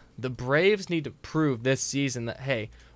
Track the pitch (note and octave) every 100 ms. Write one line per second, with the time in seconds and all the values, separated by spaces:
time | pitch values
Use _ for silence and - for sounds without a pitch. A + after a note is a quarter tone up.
0 | - - B2+ - B2+ C#3+ F#3+ G#3 F#3 E3+
1 | D3 - - D#3 D3+ A#2+ B2+ C3+ - C3+
2 | C#3 B2 A#2 - C3+ B2 G#2+ - -